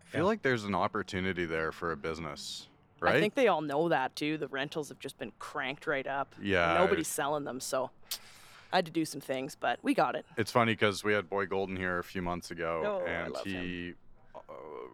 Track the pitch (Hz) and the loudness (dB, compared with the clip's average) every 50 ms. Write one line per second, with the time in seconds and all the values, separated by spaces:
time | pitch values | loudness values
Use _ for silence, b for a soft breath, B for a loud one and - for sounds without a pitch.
0 | - - - 143 165 196 226 208 - 135 127 117 101 101 98 87 95 104 - 107 | -16 -6 -2 2 2 2 2 2 2 2 2 2 2 0 2 2 2 2 0 -2
1 | 95 - - 95 92 95 90 85 90 80 80 80 80 78 76 - 87 85 80 71 | -4 -2 -2 0 0 0 0 0 0 0 0 0 0 -2 -2 -2 -4 -4 -2 -2
2 | 69 85 80 78 85 76 71 69 - - - - - - - _ _ _ _ - | -4 -4 -4 -4 -6 -8 -8 -10 -10 -10 -10 -12 -12 -16 -20 _ _ _ _ 0
3 | - - - 135 214 214 - - 262 214 175 156 156 147 139 147 170 170 160 139 | 2 4 4 4 4 4 4 4 4 4 4 4 0 0 0 2 2 4 2 2
4 | 131 127 - - 151 147 156 156 151 131 - 135 135 151 - 165 147 - 131 - | 2 0 -2 -2 -2 -2 -2 -2 -4 -4 -2 -4 -4 -2 -4 -6 -6 -6 -10 -12
5 | - 139 - - 131 110 - _ - - - 151 135 127 139 - - - 151 135 | -12 -12 -10 -10 -10 -12 -10 _ -12 -8 -6 -4 -4 -4 -4 -4 -2 -2 -2 0
6 | 131 139 135 139 135 - - - 101 101 95 90 85 85 85 85 - 190 - - | -2 -2 -2 -2 -4 -4 -6 -6 0 2 4 6 6 6 6 6 6 6 4 2
7 | 156 - - - 147 139 151 147 143 143 123 131 - - - 131 127 127 - - | 0 -2 -2 -2 -2 0 -2 -2 -2 -4 -6 -6 -6 -4 -2 -2 -2 -4 -6 -14
8 | B B B B B B B B B B B B B B - 180 185 160 160 170 | B B B B B B B B B B B B B B 0 0 0 2 0 -2
9 | 160 151 - 147 - - 131 131 135 123 - - - 127 120 - - - 285 - | -2 -2 -4 -6 -6 -4 -4 -4 -4 -6 -6 -4 -2 -2 -2 0 0 0 2 4
10 | 160 127 117 - - - - - 107 - - 123 117 113 110 - 113 104 98 85 | 2 2 0 -2 -6 -4 -4 -2 -2 2 4 6 6 6 6 4 4 4 4 2
11 | - 107 104 104 95 80 95 101 98 87 98 95 98 92 95 92 92 90 90 87 | 2 2 2 2 2 0 -2 -2 0 0 0 0 0 0 -2 -2 -2 0 0 -2
12 | 87 - - 95 87 87 87 87 - - 87 82 82 82 82 82 80 104 104 95 | -4 -4 -4 -4 -2 -2 -2 -4 -6 -8 -6 -4 -2 -2 0 0 0 -2 -2 -2
13 | 87 87 85 85 85 62 64 65 - 98 95 92 90 90 90 87 87 87 85 - | -2 -2 -2 -4 -4 -4 -6 -6 -6 -6 -6 -4 -4 -6 -6 -6 -8 -8 -10 -12
14 | - - - - - - - - - - 78 65 67 78 73 62 62 64 | -16 -20 -20 -20 -20 -18 -18 -18 -16 -16 -16 -14 -14 -12 -12 -12 -12 -14